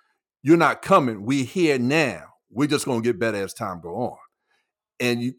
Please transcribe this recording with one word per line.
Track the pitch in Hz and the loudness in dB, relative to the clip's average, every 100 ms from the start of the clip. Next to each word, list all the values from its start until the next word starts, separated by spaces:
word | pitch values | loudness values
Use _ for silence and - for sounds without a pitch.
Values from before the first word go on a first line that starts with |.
| _ _ _ _ | _ _ _ _
"You're | 135 170 | 4 4
not | 147 113 | 4 0
coming. | - 190 131 107 | 2 4 4 -2
We're | 107 139 | -2 -2
here | 123 190 160 135 | -2 0 2 2
now. | 120 156 139 85 73 _ _ | 2 2 0 -2 -12 _ _
We're | 107 147 | -2 0
just | 143 - | 0 0
gonna | 120 | 0
get | 113 98 | 0 0
better | 113 104 | -2 -2
as | 95 | -6
time | - 107 90 | -8 -10 -10
go | 85 98 | -10 -8
on." | 120 - - _ _ _ _ _ _ - | -8 -10 -20 _ _ _ _ _ _ -4
And | 123 120 | -2 -2
you, | 120 | -4